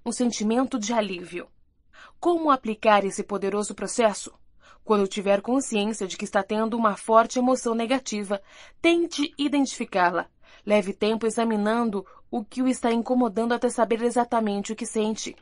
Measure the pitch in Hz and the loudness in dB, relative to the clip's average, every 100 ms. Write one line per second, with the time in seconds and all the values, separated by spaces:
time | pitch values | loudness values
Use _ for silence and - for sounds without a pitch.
0 | 240 240 247 - 214 233 262 269 208 240 | -6 -2 0 0 0 2 0 -2 -2 -2
1 | 208 180 175 175 - _ _ _ _ - | -2 -4 -10 -12 -14 _ _ _ _ -20
2 | - - 339 339 320 262 220 214 220 208 | -20 -4 0 2 2 2 0 -2 4 4
3 | 196 180 202 196 196 208 208 202 190 - | 2 -4 -6 -4 -4 -4 -4 -6 -6 2
4 | 220 190 - - - _ - - - 214 | 2 0 -10 -18 -20 _ -20 -10 0 0
5 | 196 214 196 196 214 262 269 214 208 220 | 0 -2 0 2 2 -2 0 -2 -2 -4
6 | 185 - 202 202 190 214 226 233 220 190 | -8 -8 -4 -2 -2 -2 -2 0 0 -2
7 | - 226 226 247 254 254 240 226 226 262 | 4 4 4 2 2 2 0 -2 0 -2
8 | 254 214 196 202 - - - - 339 339 | -2 -6 -4 -6 -6 -20 -20 -2 2 2
9 | 339 - 294 - 285 285 269 - 226 196 | 2 -2 -4 -2 0 2 0 -2 -4 2
10 | 180 170 - _ - - - 208 190 196 | 2 2 -4 _ -20 -12 2 2 2 0
11 | 208 220 226 214 233 214 208 233 233 196 | 0 0 0 0 0 0 2 2 0 -2
12 | - - - 240 214 247 254 247 240 233 | -6 -14 -8 -8 -6 -2 0 0 0 0
13 | 233 254 240 196 233 233 247 240 220 226 | 2 2 2 0 0 0 0 0 0 0
14 | 240 240 240 233 214 202 202 220 233 226 | 0 0 0 0 0 -2 -4 -6 -6 -2
15 | 214 220 - - | -2 -2 -8 -12